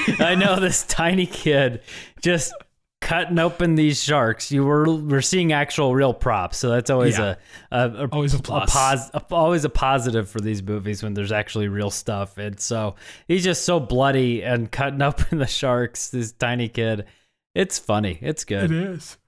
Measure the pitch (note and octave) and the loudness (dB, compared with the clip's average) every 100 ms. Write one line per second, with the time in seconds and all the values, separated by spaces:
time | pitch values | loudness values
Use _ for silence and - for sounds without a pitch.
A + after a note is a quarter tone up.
0 | - - E3 F3+ G3 F#3+ F#3 - - - | 0 2 2 4 2 2 0 0 -2 0
1 | E3 F#3+ F3 - D#3 C#3+ C3+ A#2+ - - | 2 2 0 -2 2 4 2 -2 -10 -18
2 | - - E3+ F3 B2+ - - _ _ _ | -20 -6 0 0 -2 -8 -18 _ _ _
3 | - E3 E3+ E3+ E3 E3+ F3 D#3+ D3+ C#3+ | -2 -2 0 2 2 2 2 4 4 2
4 | - D3 A2+ A2+ - C#3 C#3 D3 D#3 D#3+ | 2 2 2 0 -2 0 4 4 4 2
5 | D3+ C#3 C3 F#3 E3+ D3+ C#3+ - C#3 B2+ | 0 0 2 2 2 2 0 0 2 4
6 | C3+ A#2 C3 G#2+ F2 - B2+ A#2+ A#2+ C3 | 2 2 0 0 -2 -2 0 0 2 2
7 | A#2+ A2 G#2 F2+ - - - B2 B2 A2 | 2 2 -2 -4 -10 -20 -6 -2 0 -2
8 | C3+ C#3+ C#3+ C#3+ - D3 - C#3+ C3+ C3+ | -4 -2 0 0 0 -2 0 2 4 2
9 | B2 D3+ - E3+ D#3+ F3 D3 - C3 C3+ | -2 -8 -2 2 4 2 0 0 2 2
10 | B2 A2+ G2+ A2+ G#2+ G#2 G2 G#2 G2 G2+ | 2 -2 -2 -4 -4 -4 -4 -6 -4 -6
11 | A2 G2+ G2+ G#2+ G#2 A2 G#2 G2+ G2+ - | -6 -6 -2 -2 -2 -4 -2 -2 -4 -4
12 | - G#2 G2 - G#2 G2+ - A#2 G#2+ - | -6 -6 -6 -8 -10 -8 -6 -4 -4 -8
13 | - - - F3+ F#3 F3 - F3 A#2+ B2 | -16 -14 -4 0 0 0 0 0 0 2
14 | C3+ C3+ B2+ A#2 G2 B2 A2+ - C#3 C#3 | 2 4 2 0 0 -2 -2 -2 -2 0
15 | C#3+ - - E3 B2+ - C#3 B2 A#2+ - | 0 2 0 0 -2 -2 0 0 0 -4
16 | - B2+ A2+ - B2 B2 A#2 A#2+ A2+ G#2+ | -8 -6 -6 -4 -2 -2 -2 -2 -2 -2
17 | G2+ _ _ _ _ - F#3+ - - G#2+ | -6 _ _ _ _ -4 -2 -2 -2 0
18 | G#2 E2+ C#3+ D#3 - G2 B2+ D#3+ F#3+ F3 | 0 -4 -6 -6 -4 -2 0 0 -4 -8
19 | - - | -14 -20